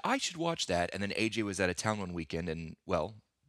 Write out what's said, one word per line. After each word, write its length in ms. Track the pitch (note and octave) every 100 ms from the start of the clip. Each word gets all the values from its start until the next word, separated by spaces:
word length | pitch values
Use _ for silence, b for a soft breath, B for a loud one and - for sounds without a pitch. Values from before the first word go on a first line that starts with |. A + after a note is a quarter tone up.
"I 140 | G3+ C4+
should 200 | - F3
watch 280 | E3+ E3 -
that," 240 | F2 F2
and 120 | -
then 100 | G2 -
A 140 | A2+
J 140 | A2
was 180 | G2+ F#2
out 80 | F#2
of 60 | F2
town 240 | A2+ G#2+
one 140 | F#2
weekend, 360 | F2 E2 E2 F2
and, 260 | E2 E2 - -
well, 260 | F2 E2 G#2+ _ _